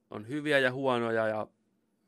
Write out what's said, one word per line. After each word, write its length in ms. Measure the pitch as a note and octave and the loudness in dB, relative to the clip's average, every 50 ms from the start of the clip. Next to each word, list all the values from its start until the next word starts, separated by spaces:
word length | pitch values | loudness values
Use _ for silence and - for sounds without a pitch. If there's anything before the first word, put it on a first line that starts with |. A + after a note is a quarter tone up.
| _ - | _ -12
On 180 | - G#2+ G#2+ A2+ | -12 -12 -10 -8
hyviä 300 | C#3+ D3+ D3 D3+ C#3+ C3+ | -8 -4 -2 2 2 4
ja 140 | C3 B2+ | 4 2
huonoja 560 | B2+ C#3 C#3 C3 B2 A#2+ A#2 A#2 A2+ A2+ A2 A2 | 0 0 0 2 2 2 0 0 0 0 0 0
ja 180 | G#2+ G#2+ G#2 - _ _ _ _ _ _ _ _ _ _ _ | 0 -2 -6 -8 _ _ _ _ _ _ _ _ _ _ _